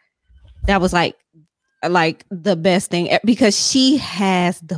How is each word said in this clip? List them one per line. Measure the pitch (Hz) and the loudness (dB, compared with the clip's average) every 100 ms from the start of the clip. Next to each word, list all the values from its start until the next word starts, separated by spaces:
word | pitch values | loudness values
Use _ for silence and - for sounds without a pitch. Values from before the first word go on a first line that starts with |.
| _ _ _ - - - - | _ _ _ -20 -20 -6 -2
That | 196 | 0
was, | 180 | 2
like, | 180 165 - _ 160 151 _ _ _ 160 | 0 -2 -4 _ _ _ _ _ _ -2
like, | 175 160 - - | 0 0 -4 -10
the | 185 175 170 | -6 -2 0
best | 180 180 - | 2 0 0
thing | 175 175 | -4 0
e-, | - 208 | 0 0
because | 226 214 202 | 2 2 2
she | - 262 262 277 | 0 2 2 2
has | - 175 196 180 175 185 | -2 -4 0 0 0 -4
the | 160 | -8